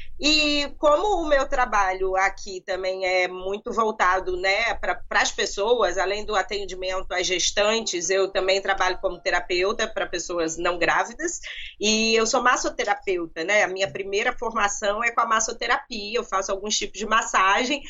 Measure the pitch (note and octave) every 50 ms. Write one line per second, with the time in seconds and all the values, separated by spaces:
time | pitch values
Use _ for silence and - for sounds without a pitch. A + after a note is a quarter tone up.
0 | - - - - C4 D4 D#4 D4+ D4+ D4 D4 D4 C#4+ C#4 - - D#4+ D4 D4 D#4
1 | G4 G#4+ G4+ F4 E4 D#4 D4 C4+ C4+ C4+ C#4 B3+ B3 A#3 G#3+ G3+ G3 F#3 F#3 F#3
2 | F#3+ F#3+ F#3 F#3 F#3+ G3 F#3+ - - G#3 F#3+ F#3 - - F#3 F#3 F#3+ F#3 F#3 F#3+
3 | F#3+ F3+ F#3 F#3 F3+ F3+ F#3 F#3 F#3 F#3+ G3+ G#3 - - - - A3+ A3 A3 -
4 | G3+ F3+ F#3 F#3+ F3+ F#3 F3+ F3+ F#3 F#3+ G3 G#3+ A#3 A3+ F#3+ - - G3 F3+ -
5 | - - G#3+ - C4 C4+ - - G#3 F#3+ - G#3 G3 A3 B3 A#3+ G3+ F3 F3 F#3+
6 | F3 F#3+ G3+ G#3 G#3 G#3+ G#3+ G3 F#3+ - G#3+ G3+ G3 F#3 F#3 F#3 F#3 F#3 F#3 F#3+
7 | F#3 - F#3 F3+ F3+ F3+ F#3 F3 - - - G#3 G3+ G#3+ A3 A3+ A3 - - E3+
8 | E3+ F3 F#3+ G3 G3 F#3+ - G3 F#3 F#3+ F#3+ G3 G3 G3 F#3+ F#3+ F#3 F#3 F3+ -
9 | - F#3 F3 F3 - F#3 F3+ F3 F3+ - F#3 F3 F#3 G3+ A3+ A3 A3 G#3+ - G3
10 | F3 - F#3 F3 E3 - F3 E3+ D#3+ D#3+ D#3+ E3 F3 F3+ F3+ F3+ E3+ D#3 D3+ F3
11 | G3 A#3 A3+ - D#4+ F4 - - - - - - - - - - G3+ G#3+ A3 A3
12 | A3 A3+ A3 A3+ A3 A3 - B3+ B3 B3 C4 C#4 - D#4 - - A#3+ G#3 G3 -
13 | - G3+ F#3 F3 E3+ D#3+ - E3+ D#3+ F#3 G#3 G#3+ F#3+ F3+ F#3 F#3+ F#3+ F#3+ - F#3+
14 | G3 G3 G3 G3+ A#3 B3 A#3+ - B3 A3+ A3 A3+ G3+ G3+ - - A3 G3+ G#3 G#3+
15 | A#3 A#3+ A#3 - A#3 A3+ A3 A3 A3 B3+ A3+ - A#3+ A#3 B3 D4 - - B3 G#3+
16 | G#3 G#3 A3 A#3+ A3 - G3 F#3+ G3 G#3+ G3 G3 F#3+ G#3+ G#3+ - G#3+ G3 - -
17 | G#3+ A3 A3 A3+ A#3+ - - G#3+ F#3+ F#3+ G3+ A3+ B3+ B3 C4 C#4 -